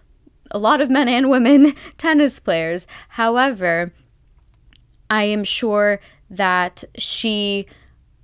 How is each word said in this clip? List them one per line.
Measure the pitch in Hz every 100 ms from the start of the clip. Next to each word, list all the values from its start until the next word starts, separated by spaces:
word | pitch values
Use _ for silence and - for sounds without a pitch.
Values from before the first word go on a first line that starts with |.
| _ _ _ _ -
a | 208
lot | 214 294
of | 277
men | 262 240
and | 247 269
women | 262 247 285 285 277 -
<laughs> | -
tennis | 330 294 285 -
players. | - 165 160 180 - - -
However, | - 226 240 277 208 175 170 175 - _ _ _ _ _ _ _ _ _ _ -
I | 214
am | 208 208
sure | 196 - 226 208 208 202 - _ -
that | 196 190 180 180 - - -
she | - - 226 208 202 202 196 - _ _ _ _